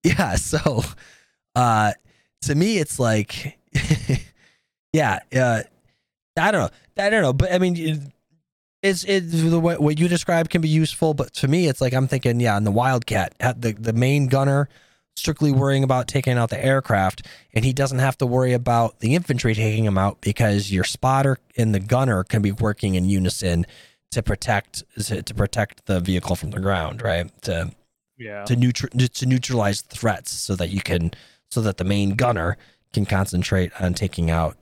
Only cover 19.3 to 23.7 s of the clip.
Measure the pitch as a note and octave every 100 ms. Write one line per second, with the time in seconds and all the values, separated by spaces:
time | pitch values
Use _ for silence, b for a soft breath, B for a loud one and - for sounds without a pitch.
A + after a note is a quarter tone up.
19.3 | B2+ A#2+ G#2+ A2 A2 A2 F#2+ G2+ - G2+
20.3 | G2 A2 G2+ G2 F#2+ F2+ - C3 C3+ C3+
21.3 | C3 _ - A2+ G2+ F#2+ B2 C3+ G2 F#2
22.3 | G#2+ G2+ G2 G#2+ G2+ G2+ F#2 F#2 G2 F2+
23.3 | - F#2 E2+ E2+